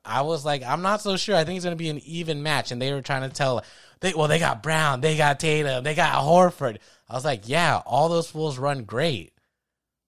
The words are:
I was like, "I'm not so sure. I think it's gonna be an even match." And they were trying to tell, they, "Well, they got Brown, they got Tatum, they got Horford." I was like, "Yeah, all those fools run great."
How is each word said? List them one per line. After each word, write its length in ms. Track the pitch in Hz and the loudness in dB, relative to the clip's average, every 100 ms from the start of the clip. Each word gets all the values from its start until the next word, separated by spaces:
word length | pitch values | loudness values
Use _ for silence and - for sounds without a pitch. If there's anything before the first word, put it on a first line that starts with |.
I 200 | - 120 | -4 -2
was 200 | 151 160 | -2 -2
like, 200 | 147 143 | -2 -4
"I'm 180 | 123 156 | -2 -2
not 180 | 190 208 | 0 -2
so 160 | 202 190 | -2 -4
sure. 220 | - 180 | 0 2
I 80 | 156 | 0
think 100 | 185 | -2
it's 80 | |
gonna 140 | 175 165 | -6 -4
be 100 | 160 | -6
an 100 | 151 | -6
even 440 | 143 165 165 147 | -8 -6 -4 -4
match." 300 | 151 139 - | -2 -2 -2
And 80 | 120 | -4
they 100 | 131 | -4
were 100 | 139 | -4
trying 200 | 127 135 | -4 -4
to 120 | 131 | -4
tell, 300 | 139 135 117 - - - _ | -2 0 0 -4 -14 -20 _
they, 120 | - | -2
"Well, 140 | 160 151 | 2 2
they 100 | 156 | 2
got 240 | 143 117 | 2 -2
Brown, 380 | 151 156 151 127 | 0 2 2 2
they 160 | 156 156 | 0 2
got 240 | 147 143 | 2 2
Tatum, 460 | 160 151 143 127 143 | 2 2 0 -2 -2
they 100 | 156 | 2
got 200 | 156 135 | 2 2
Horford." 560 | 139 175 180 - 135 101 _ _ - | 6 6 6 4 -4 -6 _ _ -10
I 60 | |
was 100 | 123 | -4
like, 240 | 147 117 107 | -2 -4 -2
"Yeah, 340 | 156 165 101 - | 2 2 2 0
all 240 | 127 165 | 2 2
those 200 | 170 165 | 2 -2
fools 280 | 156 156 127 | -4 -4 -2
run 240 | 139 135 | -4 -4
great." 480 | 101 113 165 110 80 _ _ _ _ _ _ _ | -4 -2 -2 -2 -8 _ _ _ _ _ _ _